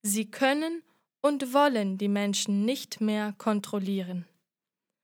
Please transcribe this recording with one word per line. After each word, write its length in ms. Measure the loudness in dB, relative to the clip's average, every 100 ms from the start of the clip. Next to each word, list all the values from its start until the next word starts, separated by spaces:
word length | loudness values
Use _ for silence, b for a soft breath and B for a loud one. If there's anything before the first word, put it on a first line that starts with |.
Sie 280 | -2 -2 -4
können 540 | 0 2 2 -2 -6 _ _ _ _
und 320 | 0 0 2
wollen 440 | 4 4 4 -2 -2
die 120 | 0
Menschen 560 | 0 0 -2 0 0 0
nicht 340 | -2 -8 -4
mehr 340 | -2 0 -4 -4
kontrollieren. 920 | -2 -2 -2 -4 -2 -4 -4 -8 -10 _ _ _ _ _ _ _